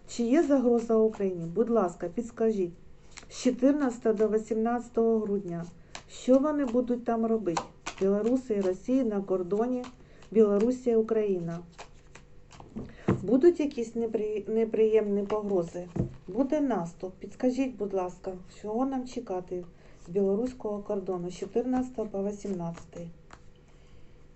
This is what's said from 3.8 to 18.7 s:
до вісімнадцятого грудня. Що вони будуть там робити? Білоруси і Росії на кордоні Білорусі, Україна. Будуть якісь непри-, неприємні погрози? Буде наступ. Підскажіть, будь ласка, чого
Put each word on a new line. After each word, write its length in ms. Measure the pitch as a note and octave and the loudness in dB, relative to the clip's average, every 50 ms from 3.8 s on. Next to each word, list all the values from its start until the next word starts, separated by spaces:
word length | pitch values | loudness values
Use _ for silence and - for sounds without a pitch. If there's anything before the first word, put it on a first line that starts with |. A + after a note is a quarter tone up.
| C#4+ B3 A3+ - - A3+ A3 | 0 -2 -2 0 0 0 2
до 140 | G3+ A3 G#3 | 2 2 2
вісімнадцятого 880 | G#3 A3 A3 - A3+ A3 A3 A#3 A#3+ A#3+ A#3+ - - A#3 A3+ A3+ A3+ A3 | 2 0 -2 -2 -2 0 0 0 0 -2 -4 -2 0 2 2 4 2 2
грудня. 460 | G#3+ G3 G3+ G3 F3+ F3 E3+ E3 E3+ E3+ - - - - - - - - | 0 0 -2 -2 -2 -4 -6 -8 -8 -10 -14 -18 -20 -20 -20 -20 -18 -18
Що 300 | - - - B3 B3+ C4+ | -18 -4 4 6 6 6
вони 260 | C4+ D4+ D4+ D4 C#4+ | 6 4 0 0 0
будуть 400 | A#3 A3 B3 B3 - B3 A#3 - | 0 0 0 0 0 -2 -2 0
там 200 | - A#3 A3+ A3+ | -2 0 0 2
робити? 360 | A3+ A3+ A3 G3 F3 E3 - - - - - - - - - | 0 0 0 0 -2 -2 -4 -6 -8 -14 -16 -16 -14 -4 0
Білоруси 520 | F#3+ G3 G3 G#3 G#3+ A#3 B3+ B3+ - - G#3+ | 2 2 2 2 2 2 2 0 0 -2 -2
і 80 | G3+ | 0
Росії 420 | F#3+ F#3 F#3 F#3+ - - B3+ C4+ B3+ | 0 0 -2 -2 -2 0 2 2 2
на 180 | A3 G#3 G3+ | 2 0 -2
кордоні 640 | F#3+ - F#3+ F#3 F3+ E3+ G3+ G#3 A#3+ B3+ B3+ B3 B3 - - - - - - - - - | 0 0 -2 -2 0 0 0 0 0 0 -2 -4 -6 -8 -14 -18 -20 -20 -20 -20 -14 2
Білорусі, 640 | - A3+ A3 G3+ G3+ G3+ A3 A#3+ B3+ B3+ - B3 A3+ | 4 6 6 6 6 4 4 2 2 0 0 2 4
Україна. 640 | A3 A3 A3 A3+ A3 G#3+ G3+ F#3+ F3 E3+ E3 E3 F3 F3 E3+ - - - - - - - - - - - - - - - - - - - - - - - - - - - - - - F#3 | 4 2 2 0 0 2 0 0 -2 -2 -4 -6 -8 -10 -14 -18 -18 -18 -18 -20 -20 -20 -20 -20 -20 -20 -20 -20 -20 -20 -20 -20 -20 -20 -14 -12 -12 -12 -12 -14 -4 0 0 0 0 2
Будуть 360 | F3+ A#3 C4+ F4 F4 E4+ - | 2 4 6 6 6 6 4
якісь 360 | D4+ C#4+ - A#3 A3+ A3 - | 0 -2 -2 -4 -6 -4 -2
непри-, 540 | A#3 A#3 A3 A3 A3 G#3+ G#3+ G#3+ G#3 G3+ - | -4 -2 -2 -2 -2 -2 -2 -4 -4 -4 -2
неприємні 760 | A3 A3 A3+ A3 A3 G#3 A3 G#3+ G#3+ A3 G#3 G#3 G3+ G3+ G3+ | 0 0 2 2 4 4 4 6 6 4 4 4 2 0 0
погрози? 640 | G3+ G#3+ G#3+ G#3 G3+ G3 F3+ E3+ E3+ - F3 F3+ F3+ - - - - - - - | 0 -2 -2 0 0 0 0 0 -2 -6 -10 -12 -4 -4 -2 -2 -2 -6 -12 -12
Буде 340 | - F#3 A3 C#4 - D#4 D4+ | -4 -2 0 2 2 2 2
наступ. 520 | C#4+ C4 A3+ F3+ E3+ E3+ - - - F#3 - | 2 2 0 0 -2 -6 -8 -10 -10 -12 -10
Підскажіть, 640 | - - G3+ - - B3+ B3+ B3 B3+ C4+ B3 - | -12 -16 -16 -6 -2 0 0 2 2 -2 -2 -2
будь 180 | G3 G3+ G3 F#3 | -4 -6 -2 -2
ласка, 400 | F#3+ F3+ F3+ F3 - - F#3+ F#3 F3+ - - - - | -2 -2 -4 -6 -8 -10 -10 -10 -10 -14 -18 -18 -12
чого 240 | - G#3 | -8 -4